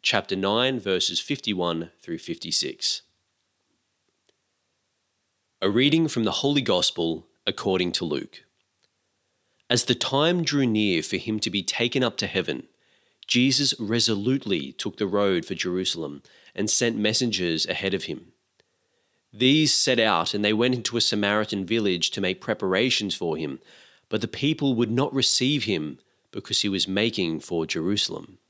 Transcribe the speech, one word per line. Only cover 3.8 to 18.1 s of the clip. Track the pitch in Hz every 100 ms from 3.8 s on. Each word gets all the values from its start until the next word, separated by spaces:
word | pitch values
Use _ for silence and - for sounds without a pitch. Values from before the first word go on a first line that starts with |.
| _ _ _ _ _ _ _ _ _ _ _ _ _ _ _ _ _ _
A | 95
reading | 104 139 160 160
from | -
the | 107
Holy | - 139 139
Gospel | 127 92 85 - 82 76 - _ -
according | - 101 95 90
to | - 85
Luke. | 73 - - _ _ _ _ _ _ _ _ _ _ _ _ _
As | 123
the | - 120
time | - 135 160 180
drew | 156 143 127
near | 107 104 82
for | - 90
him | - 107
to | 110
be | 95
taken | 90 - 120 135
up | 123 -
to | 107
heaven, | - 80 65 - _ _ _ _ _ -
Jesus | 123 131 131 135 -
resolutely | 104 117 113 104 107 135 107 90 67
took | - 104 -
the | 101
road | 101 101 92
for | 82
Jerusalem | 87 92 90 92 87 73 71 _ - - -
and | -
sent | - 120 113
messengers | 107 110 123 104 87 80 -
ahead | 90 98
of | 92
him. | -